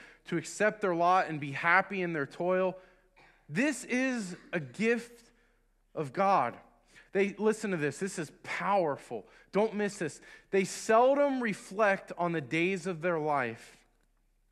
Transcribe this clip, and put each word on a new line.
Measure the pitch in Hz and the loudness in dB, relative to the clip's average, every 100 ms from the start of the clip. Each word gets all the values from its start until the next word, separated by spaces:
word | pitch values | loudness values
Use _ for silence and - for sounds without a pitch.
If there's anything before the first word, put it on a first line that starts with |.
| - - - | -18 -20 -6
to | 170 | -6
accept | - - 208 208 | -6 0 0 2
their | 196 170 | -2 2
lot | 170 185 151 | 4 4 2
and | 156 | -4
be | 143 | -6
happy | 135 170 180 190 196 | -2 4 4 4 -2
in | 175 | -4
their | 160 139 | -2 -4
toil, | - 175 185 185 185 - _ _ _ - _ - | -4 0 2 0 -4 -16 _ _ _ -20 _ -8
this | 151 294 277 | -2 -2 -2
is | - 247 262 247 185 175 - | -4 -2 -2 -2 -6 -10 -8
a | 175 | -8
gift | 135 120 226 233 - - _ _ _ _ _ _ _ | -8 -2 0 0 -2 -20 _ _ _ _ _ _ _
of | - 143 | -8 -6
God." | 147 196 180 120 - - _ _ - _ | 0 4 4 2 -4 -18 _ _ -20 _
They, | 190 202 - | 0 0 0
listen | 214 220 214 | 0 0 -2
to | 180 | -2
this. | 147 - | -2 -4
This | 190 - | -8 -6
is | 151 - | -10 -12
powerful. | - - 175 202 160 135 - 117 - - _ | -10 -6 0 2 2 -2 -8 -12 -12 -20 _
Don't | 190 220 208 | 0 0 0
miss | 202 202 | -4 -2
this. | 156 - - - - | -6 -8 -20 -20 -2
"They | 196 | 0
seldom | 185 - - 226 254 277 285 262 | 0 -4 2 6 6 6 2 2
reflect | 233 185 - 190 214 190 - - | -2 -4 -8 0 2 2 -4 -4
on | 175 | -2
the | 165 | -2
days | 127 160 175 190 175 | -2 0 0 -2 -4
of | 165 | -4
their | 180 165 | -2 -2
life | 151 143 120 110 - - _ _ _ _ _ _ _ | 0 0 -2 -6 -16 -20 _ _ _ _ _ _ _